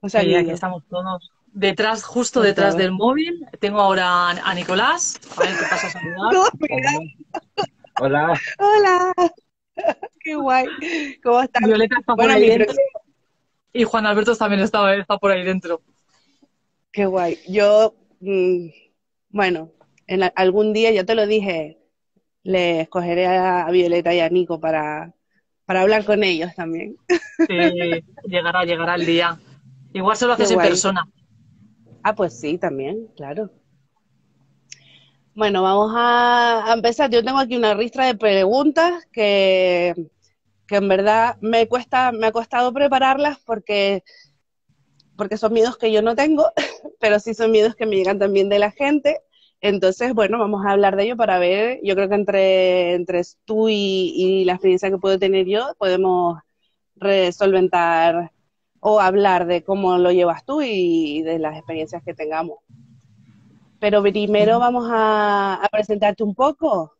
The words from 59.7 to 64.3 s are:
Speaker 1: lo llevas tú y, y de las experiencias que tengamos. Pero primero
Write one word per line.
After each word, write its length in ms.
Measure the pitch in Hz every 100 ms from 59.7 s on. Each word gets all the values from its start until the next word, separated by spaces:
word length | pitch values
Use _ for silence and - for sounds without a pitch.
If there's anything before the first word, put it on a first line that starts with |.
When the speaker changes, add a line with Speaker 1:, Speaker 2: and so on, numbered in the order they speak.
| 196 190 180
Speaker 1:
lo 140 | 180
llevas 340 | 180 175 160 -
tú 160 | 294
y, 580 | 277 202 180 165 156 147
y 40 |
de 160 | 160 165
las 180 | 156 156
experiencias 460 | - 165 156 175 175
que 80 |
tengamos. 460 | 160 156 156 165 - _ - - _ _ _ _ _ _ _ _ _
Pero 220 | 208 208
primero 500 | 202 202 208